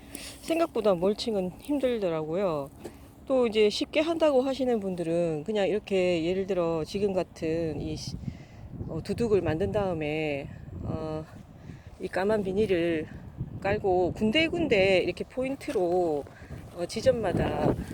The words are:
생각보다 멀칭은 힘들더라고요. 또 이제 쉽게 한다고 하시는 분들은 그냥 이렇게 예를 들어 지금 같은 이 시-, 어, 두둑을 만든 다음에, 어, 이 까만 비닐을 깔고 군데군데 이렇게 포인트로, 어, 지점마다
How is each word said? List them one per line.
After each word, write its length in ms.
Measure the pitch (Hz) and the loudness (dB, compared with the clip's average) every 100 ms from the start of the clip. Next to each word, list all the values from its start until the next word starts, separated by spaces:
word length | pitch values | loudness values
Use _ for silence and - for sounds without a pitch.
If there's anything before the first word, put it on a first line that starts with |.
| - - - - | -18 -14 -14 -14
생각보다 520 | - 330 330 240 214 | -2 0 0 0 2
멀칭은 600 | 175 185 208 240 208 180 - | 2 2 0 -2 -2 -2 -6
힘들더라고요. 1080 | - 285 262 233 185 160 156 170 196 151 139 - - - - - - | -4 0 0 0 -2 -2 -2 0 0 0 -4 -10 -16 -16 -20 -18 0
또 220 | 262 240 | 2 4
이제 240 | 214 208 | 6 4
쉽게 280 | - 294 302 | 4 -2 0
한다고 440 | 320 330 311 262 | 2 4 4 4
하시는 360 | 269 262 254 226 | 2 0 0 0
분들은 680 | 196 180 165 170 170 156 156 | 0 -2 0 2 0 -2 -2
그냥 220 | 214 190 | 0 2
이렇게 560 | 202 - 190 180 170 | 0 0 2 4 2
예를 220 | 165 185 190 | 2 0 0
들어 380 | 180 165 165 151 | 0 2 0 -2
지금 280 | 202 202 | 0 0
같은 680 | 185 165 - 160 165 160 147 | 0 -2 -4 -2 0 -2 -4
이 140 | 160 156 | -4 -6
시-, 220 | - - - - - - - - - | -6 -8 -8 -10 -16 -18 -14 -10 -6
어, 140 | 160 | -6
두둑을 380 | 175 202 233 202 | -4 -2 2 4
만든 300 | 165 160 202 | 4 0 0
다음에, 760 | 208 190 165 147 156 156 139 151 - - - | 0 0 0 -2 -2 -2 -4 -6 -12 -12 -10
어, 420 | - 160 156 156 160 - - - - - - - | -6 -6 -4 -6 -8 -16 -18 -18 -16 -16 -18 -12
이 80 | 185 | -6
까만 360 | 180 202 214 | -2 0 0
비닐을 640 | 190 190 214 180 170 160 - - - - - - | 0 0 2 2 2 0 -4 -10 -16 -10 -10 -4
깔고 520 | 196 208 202 180 175 | -2 0 2 2 2
군데군데 840 | - 220 214 320 359 302 208 190 185 | 2 2 4 2 2 2 4 6 6
이렇게 240 | 165 - | 4 -2
포인트로, 1000 | 196 - 262 269 - 240 175 180 170 147 - - - - - 180 | -6 -4 -4 -4 -2 0 2 4 2 0 -4 -14 -16 -14 -14 -8
어, 120 | 175 | -6
지점마다 840 | - - 247 196 170 - 151 - - - | 0 2 2 2 2 0 2 2 0 -2